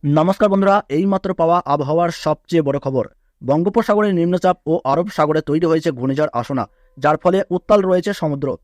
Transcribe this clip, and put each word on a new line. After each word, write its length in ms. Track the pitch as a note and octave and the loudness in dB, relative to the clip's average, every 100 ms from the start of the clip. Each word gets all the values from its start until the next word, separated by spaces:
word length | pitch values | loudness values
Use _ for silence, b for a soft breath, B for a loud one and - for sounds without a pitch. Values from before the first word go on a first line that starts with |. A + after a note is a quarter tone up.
নমস্কার 440 | C#3+ D3+ E3 G3 G#3+ | 0 2 2 2 0
বন্ধুরা, 260 | G3 G3 G3+ - | 2 2 0 0
এইমাত্র 400 | C#3+ G3 F#3+ F#3+ | -2 0 -2 -4
পাওয়া 240 | F#3 E3 F3 - | -2 0 0 0
আবহাওয়ার 460 | D3 C#3 D#3+ F3 D#3+ | -2 0 0 -2 -2
সবচেয়ে 480 | - D3+ _ E3 C#3+ | -4 -4 _ 0 0
বড় 100 | C#3 | -2
খবর। 260 | C#3 C3 A2 _ _ _ | -2 -4 -4 _ _ _
বঙ্গোপসাগরে 680 | A#2+ D3 F3+ G3 A3 G#3 G#3 | -2 0 2 0 0 0 2
নিম্নচাপ 460 | F#3 E3+ F3+ F#3 F3+ - | 0 0 0 0 -2 -2
ও 80 | E3 C3 | -2 0
আরব 220 | C#3+ F3+ | -2 -2
সাগরে 320 | - D3+ D#3 | 0 2 2
তৈরি 240 | D3 D3+ E3+ | 0 0 2
হয়েছে 240 | D#3+ D#3+ | 2 0
ঘূর্ণিঝড় 400 | C3 C3 C3+ D3+ | -4 -4 -2 -2
আসনা, 300 | - A#2+ C3+ A2 _ _ - | -4 -4 -6 -6 _ _ -4
যার 200 | D3 D#3 | 0 2
ফলে 200 | F3+ F#3+ G3 | 2 0 0
উত্তাল 300 | F3+ - G#3 | -4 2 2
রয়েছে 300 | F#3 F3+ F3+ | 4 0 -2
সমুদ্র। 340 | G3+ - C#3+ C#3 - | -4 -4 -4 -6 -8